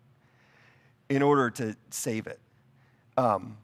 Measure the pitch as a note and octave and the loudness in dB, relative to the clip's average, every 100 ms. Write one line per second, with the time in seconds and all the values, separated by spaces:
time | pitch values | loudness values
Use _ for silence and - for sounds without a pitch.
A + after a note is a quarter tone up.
0 | _ _ _ _ _ _ _ _ _ _ | _ _ _ _ _ _ _ _ _ _
1 | - C#3 C#3+ C#3+ A#2+ - A2 G2+ _ - | -4 2 4 4 2 -2 -8 -8 _ -10
2 | C3 A2 - - _ _ _ _ _ _ | -6 -6 -8 -14 _ _ _ _ _ _
3 | _ - B2 G2 A2 G#2+ | _ 0 0 0 -4 -16